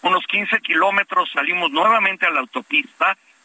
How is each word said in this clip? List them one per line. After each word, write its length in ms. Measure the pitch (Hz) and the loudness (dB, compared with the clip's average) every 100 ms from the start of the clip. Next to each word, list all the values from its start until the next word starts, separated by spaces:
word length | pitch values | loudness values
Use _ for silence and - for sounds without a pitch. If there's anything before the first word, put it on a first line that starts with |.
unos 220 | 180 185 - | 2 0 0
quince 340 | 202 208 220 | -4 -2 -2
kilómetros, 680 | - 165 190 196 196 185 170 | 0 2 2 2 0 0 -2
salimos 380 | - 143 175 170 | -2 -4 -2 -2
nuevamente 520 | 143 196 226 196 190 | 2 2 4 2 0
a 60 | 180 | -2
la 100 | 151 | -2
autopista 800 | 127 131 117 151 - _ 175 196 _ _ | -4 -8 -4 -4 -4 _ -2 -2 _ _